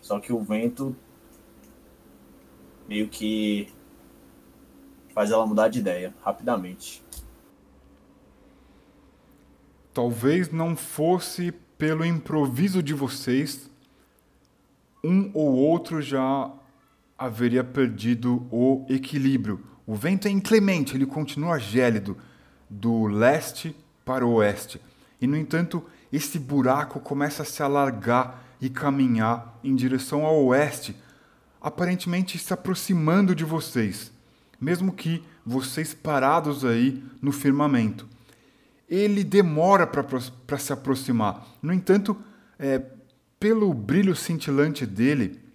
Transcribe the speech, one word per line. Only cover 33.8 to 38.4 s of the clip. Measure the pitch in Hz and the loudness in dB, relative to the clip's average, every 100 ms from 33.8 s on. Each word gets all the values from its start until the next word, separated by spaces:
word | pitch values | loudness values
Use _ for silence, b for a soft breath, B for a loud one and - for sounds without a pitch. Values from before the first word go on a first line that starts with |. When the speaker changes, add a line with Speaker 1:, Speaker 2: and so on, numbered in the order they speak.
| 107 - - - b b b b | 0 -2 -12 -20 b b b b
Speaker 2:
mesmo | 135 175 190 | -2 0 0
que | 175 160 165 B B | -2 -6 -6 B B
vocês | - 127 127 156 156 | -4 -4 -4 -6 -6
parados | - 156 143 131 165 151 139 | -6 -2 2 4 2 0 -2
aí | 123 117 127 131 B B | 0 2 2 0 B B
no | 139 | -4
firmamento. | 139 147 139 147 131 110 - - b b b | 0 0 2 4 2 2 -2 -14 b b b